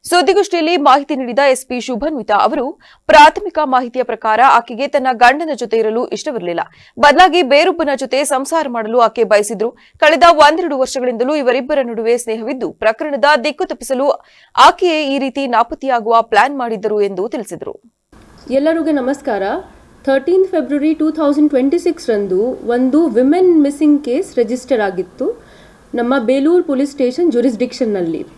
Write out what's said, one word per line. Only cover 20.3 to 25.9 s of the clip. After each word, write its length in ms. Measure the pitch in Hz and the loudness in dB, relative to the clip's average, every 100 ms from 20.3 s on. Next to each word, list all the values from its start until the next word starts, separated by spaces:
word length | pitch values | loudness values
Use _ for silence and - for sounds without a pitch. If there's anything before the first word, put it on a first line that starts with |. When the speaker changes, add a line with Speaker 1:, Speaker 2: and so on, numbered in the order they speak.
| 381 370 | 0 2
Speaker 2:
ಫೆಬ್ರವರಿ 460 | 330 247 294 302 | -2 -2 -2 -2
ಟೂ 180 | 311 311 | 0 -2
ತೌಸಂಡ್ 380 | 311 294 294 302 | 0 0 2 2
ಟ್ವೆಂಟಿ 300 | 277 277 349 | 2 0 0
ಸಿಕ್ಸ್ 300 | 349 302 - | -2 -4 -4
ರಂದು 580 | 214 202 185 240 - 214 | -2 -2 -2 -2 -4 -4
ಒಂದು 400 | 240 262 294 330 | 0 2 2 2
ವಿಮೆನ್ 540 | 214 262 349 370 320 | 2 2 2 4 4
ಮಿಸ್ಸಿಂಗ್ 440 | 277 285 302 285 254 | 2 0 2 2 0
ಕೇಸ್ 300 | 262 392 - | -4 -4 -4
ರಿಜಿಸ್ಟರ್ 460 | 220 247 - 247 | -2 -4 -2 -2
ಆಗಿತ್ತು 640 | 202 180 180 - 311 480 - - - _ _ | -2 -4 -10 -6 -6 -6 -16 -20 -20 _ _